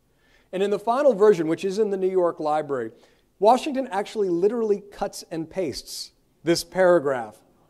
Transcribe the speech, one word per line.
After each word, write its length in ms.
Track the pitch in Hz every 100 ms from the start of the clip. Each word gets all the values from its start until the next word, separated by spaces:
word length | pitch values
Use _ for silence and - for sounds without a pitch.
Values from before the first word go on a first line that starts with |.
| _ _ _ _ _
And 120 | 180
in 80 | 202
the 80 | 196
final 340 | 226 247 294
version, 340 | 190 214 170 156
which 160 | 160
is 140 | 196 190
in 140 | 214
the 60 | 196
New 120 | 185
York 300 | 185 175 -
Library, 520 | 151 151 143 135 113 - _ _ _ -
Washington 500 | 202 254 311 262 262
actually 380 | 190 202 220 196
literally 520 | 170 202 240 220 202
cuts 420 | 202 - 196 - -
and 180 | 165 160
pastes 680 | 190 160 - - - - _ _ _
this 200 | 147 165
paragraph 720 | - 180 180 175 139 127 107 - _ _